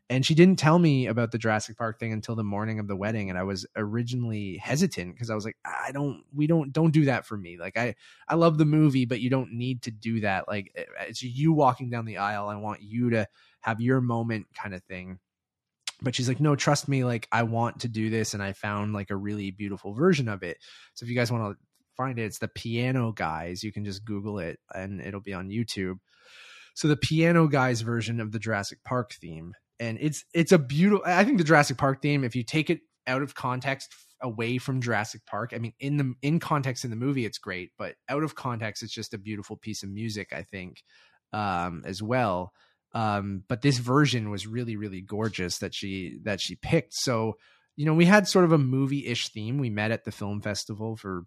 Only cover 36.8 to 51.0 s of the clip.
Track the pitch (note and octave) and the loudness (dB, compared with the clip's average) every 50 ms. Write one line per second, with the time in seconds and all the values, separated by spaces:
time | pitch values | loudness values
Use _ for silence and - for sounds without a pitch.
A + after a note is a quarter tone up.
36.8 | - A#2+ A2 A2+ B2 C#3+ C#3+ C3 A2+ G2+ - - - G#2 F#2 F2+ F2+ - _ - | -6 -6 -4 -2 -2 -2 0 0 -2 -4 -6 -8 -8 -8 -8 -8 -8 -10 _ -10
37.8 | G#2 F2 - _ _ - C3 D3 D#3+ D3 - - - B2+ A#2 A2 A2+ G#2+ G2+ - | -10 -10 -12 _ _ -6 -4 -4 -4 -4 -6 -6 -6 -6 -4 -4 -6 -6 -8 -8
38.8 | A2+ G2+ - A2+ G#2 - - G2+ G2 G#2+ G#2+ G2 G#2 - G#2+ - - A2+ G#2 - | -12 -10 -10 -10 -10 -10 -10 -12 -10 -10 -10 -10 -10 -12 -14 -12 -10 -10 -10 -10
39.8 | - F#2+ G2 G#2 A2+ A2+ G#2 G#2 F#2+ - - D#2+ - - G#2 F#2+ F2+ F2+ - - | -10 -10 -8 -8 -6 -6 -6 -6 -8 -8 -10 -12 -10 -10 -12 -12 -12 -12 -16 -20
40.8 | _ _ _ _ _ _ _ _ _ - - G#2+ G#2 G2+ F#2 F2 F2 F2+ E2+ D#2 | _ _ _ _ _ _ _ _ _ -6 -4 -2 0 0 0 0 -2 -2 -4 -6
41.8 | - D#2+ F#2+ G2 G#2+ G#2+ B2 B2+ A#2+ G2+ F2+ F2+ F2+ F#2 _ _ _ _ _ _ | -8 -8 -8 -6 -4 0 0 2 2 2 0 -2 -4 -6 _ _ _ _ _ _
42.8 | _ _ - A#2 A2+ G#2+ G#2 G2+ G2 G2+ G2 F#2+ - - B2+ A2+ - C#3+ C3 A#2+ | _ _ -4 -2 0 0 0 0 -2 -4 -6 -6 -4 -6 -2 2 2 2 2 2
43.8 | A#2+ B2 B2+ D3 D3+ B2+ B2 A#2 G#2+ G#2 G#2 G2 G#2 A2 A2+ B2 A#2+ A#2 A2 G2+ | 2 4 6 6 6 6 4 0 -2 -2 -6 -6 -6 -6 -6 -6 -4 -4 -4 -6
44.8 | G#2+ G2+ F#2+ F2+ G2 - G#2 G2+ A2 A2 F2+ - F#2 F2 - - G2+ F2+ - - | -6 -6 -8 -10 -10 -6 -2 -2 -2 -2 -2 -2 -4 -4 -4 -4 -6 -6 -6 -6
45.8 | G#2 G2 F#2+ F#2+ F2+ D2+ - - F2 G#2+ G2 F2+ - - F2 - - - E3 E3 | -6 -6 -6 -6 -6 -8 -10 -8 -6 -4 -4 -4 -4 -6 -8 -6 -2 0 0 0
46.8 | - - - - - C3+ A#2+ A2+ A2+ A2 G#2 _ _ _ _ _ _ _ - - | 0 -2 -6 -4 -2 0 0 0 0 -2 -4 _ _ _ _ _ _ _ -8 -2
47.8 | D3 D#3 D#3 E3 F3 F3 G#3 G#3 F#3+ - - F#3+ F3+ D#3+ E3 D3 C3+ B2+ C3 C3+ | 0 2 4 6 8 8 8 6 6 6 6 6 6 8 6 6 4 4 2 2
48.8 | C#3 C3+ C#3+ C#3 - A#2 A#2 G#2+ - - - A2 G#2+ A2 C3 C#3+ C3+ A#2 G#2 G#2 | 0 0 0 -2 -2 -2 -4 -4 -4 -6 -8 -8 -6 -4 -2 -2 -2 -2 0 0
49.8 | G#2+ A2 A2+ G#2 - A2 - - G#2+ G2+ G2+ G#2 - G#2+ G2 - - - G#2+ G2 | 0 0 -2 -2 -6 -8 -10 -8 -6 -6 -6 -4 -4 -4 -6 -6 -6 -8 -8 -8
50.8 | A2 A2+ A2 G#2+ | -8 -8 -8 -8